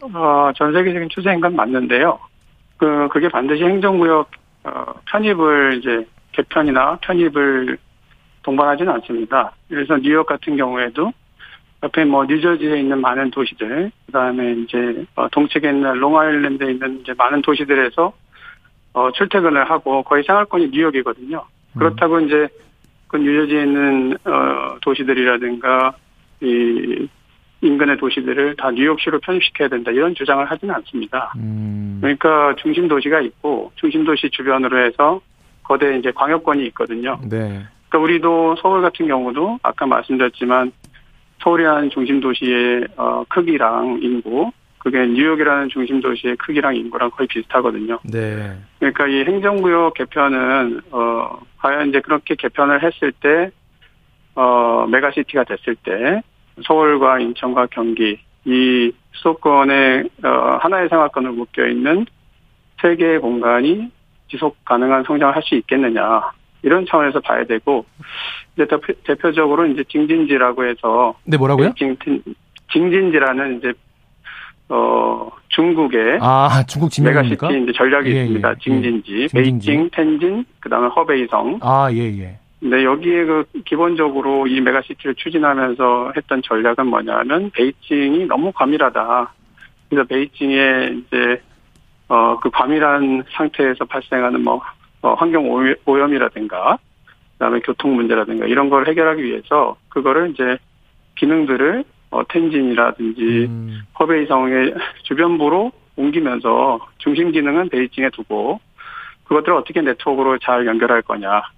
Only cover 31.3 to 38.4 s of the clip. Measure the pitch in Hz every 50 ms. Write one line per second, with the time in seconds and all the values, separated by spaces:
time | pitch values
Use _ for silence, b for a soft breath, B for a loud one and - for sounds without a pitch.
31.3 | - 117 110 110 107 107 107 107 104 104 104 101 101 98 117 139 139 - - 160
32.3 | 156 151 147 143 - - - 156 151 175 180 160 151 135 123 143 160 156 127 113
33.3 | - _ - 147 131 107 101 - - - - 151 147 160 156 156 151 - - 135
34.3 | - - 131 139 131 135 131 127 131 127 123 117 - - 143 156 180 190 - _
35.3 | _ _ _ _ _ _ - - 139 135 143 139 135 127 120 127 - - 135 147
36.3 | 165 160 160 160 143 143 131 113 - - 113 117 113 117 120 135 127 123 131 107
37.3 | 110 113 110 104 101 98 101 104 - _ _ _ 156 160 156 160 175 165 160 170
38.3 | 170 165